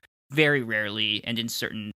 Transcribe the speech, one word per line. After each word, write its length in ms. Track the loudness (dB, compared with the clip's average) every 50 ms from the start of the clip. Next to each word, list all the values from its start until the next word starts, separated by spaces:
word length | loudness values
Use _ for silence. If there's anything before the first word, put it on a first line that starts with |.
| _ _ _ _ _ -4
Very 300 | 2 4 6 6 6 2
rarely, 640 | 2 0 0 0 0 -2 -2 -2 0 0 0 -2 -2
and 160 | -4 -4 -2
in 80 | -2
certain 440 | -4 -4 -4 -6 -6 -6 -6 -8 -10 -12